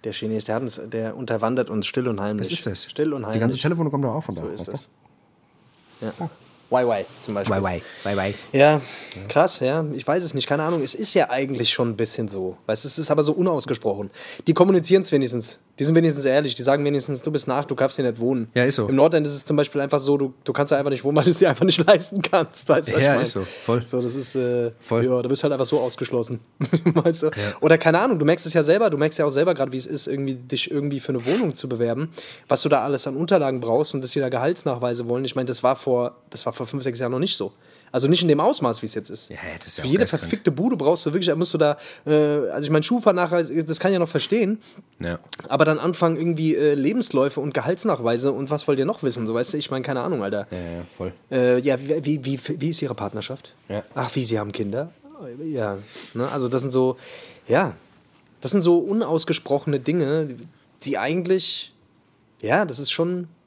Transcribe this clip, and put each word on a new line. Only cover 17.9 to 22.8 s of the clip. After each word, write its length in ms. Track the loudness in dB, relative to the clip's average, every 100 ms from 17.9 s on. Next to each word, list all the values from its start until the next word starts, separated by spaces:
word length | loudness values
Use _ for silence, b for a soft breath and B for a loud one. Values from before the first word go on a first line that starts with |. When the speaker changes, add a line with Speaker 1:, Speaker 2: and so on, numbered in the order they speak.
| 2
Speaker 1:
hier 120 | -2
nicht 80 | 0
wohnen.“ 280 | 0 0 0
Speaker 2:
Ja, 80 | 2
ist 120 | 4
so. 120 | 2 2
Speaker 1:
Im 80 |
Nordend 320 | 6 6 6 0
ist 60 |
es 120 | -4
zum 120 | 0 2
Beispiel 240 | 2 0
einfach 180 | 0 0
so, 180 | 2 2
du, 160 | 0 -4
du 80 | -4
kannst 180 | -2 2
da 60 | 2
einfach 120 | 2
nicht 140 | 0
wohnen, 140 | 2 4
<laughs> 0 |
weil 80 |
du 40 | 4
es 60 | 4
dir 120 | 4
einfach 160 | 4
nicht 200 | 2 4
leisten 360 | 6 6 4 -4
kannst. 460 | 2 2 0 -4 2
Weißt 180 | 2